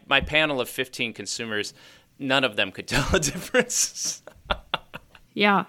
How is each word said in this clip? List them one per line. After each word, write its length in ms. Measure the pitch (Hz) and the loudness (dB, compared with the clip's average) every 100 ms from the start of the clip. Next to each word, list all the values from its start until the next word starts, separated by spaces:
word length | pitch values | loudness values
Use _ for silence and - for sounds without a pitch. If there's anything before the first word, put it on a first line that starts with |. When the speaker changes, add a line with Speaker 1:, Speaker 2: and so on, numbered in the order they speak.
| - | 0
Speaker 1:
my 120 | 135 | 0
panel 380 | - 151 156 135 | 2 2 2 0
of 60 | 117 | -2
fifteen 440 | - 127 - 120 | -4 -6 -4 -6
consumers, 600 | 107 101 - 117 107 101 - - - _ - | -6 -8 -8 -4 -4 -4 -10 -20 -20 _ -8
none 240 | 139 135 | 0 2
of 140 | 131 107 | 2 0
them 140 | 98 | -2
could 160 | - - | -4 -4
<laughs> 60 | |
tell 140 | 117 - 185 | -2 2 2
a 40 | |
difference. 1040 | 143 180 - 254 - - - - - - - - - | 2 -4 0 2 2 0 -2 -4 -8 -8 -14 -12 -6
<laughs> 120 | - - - - - - - _ 220 | -6 -6 -8 -8 -20 -20 -20 _ 2
Speaker 2:
Yeah, 300 | 202 190 | 4 4